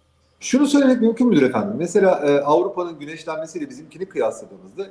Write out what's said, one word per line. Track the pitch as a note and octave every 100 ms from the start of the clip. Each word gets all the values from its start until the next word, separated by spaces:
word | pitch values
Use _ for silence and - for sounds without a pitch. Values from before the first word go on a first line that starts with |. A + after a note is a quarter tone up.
| _ _ _ _
Şunu | - C4 C#4
söylemek | C#4+ C4 A#3
mümkün | A3+ A3+ B3
müdür | E3
efendim? | B2+ A2 G2+ A#2
Mesela, | F3 G#3 F#3+ F3 D3
e, | C#3+
Avrupa'nın | C#3 D#3+ F#3+ F3+ E3+ D#3
güneşlenmesiyle | D3 D#3+ E3 D#3 D#3+ F3+ C#3
bizimkini | B2 D#3+ D#3+ F#3+
kıyasladığımızda, | C#3+ A2 - - G2 F#2 F3 G3